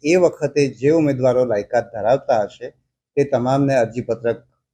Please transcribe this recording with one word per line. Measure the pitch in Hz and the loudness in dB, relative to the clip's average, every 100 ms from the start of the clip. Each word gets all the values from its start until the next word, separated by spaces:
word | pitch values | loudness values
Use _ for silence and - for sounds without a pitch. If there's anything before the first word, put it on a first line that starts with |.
એ | 147 180 | 0 2
વખતે | 165 - 143 147 139 | 2 0 -4 -2 -2
જે | 131 135 | 0 0
ઉમેદવારો | 165 151 127 127 123 | 2 2 2 2 2
લાયકાત | 123 104 101 120 110 | 0 -2 -2 -4 -4
ધરાવતા | 113 104 139 - 117 | -4 0 0 0 0
હશે | 101 - 127 _ _ _ _ - | -2 -8 -18 _ _ _ _ -4
તે | |
તમામને | 143 123 123 139 139 | 0 0 0 0 2
અરજીપત્રક, | 135 110 120 117 113 117 113 _ _ _ | 0 0 -4 -6 -4 -4 -4 _ _ _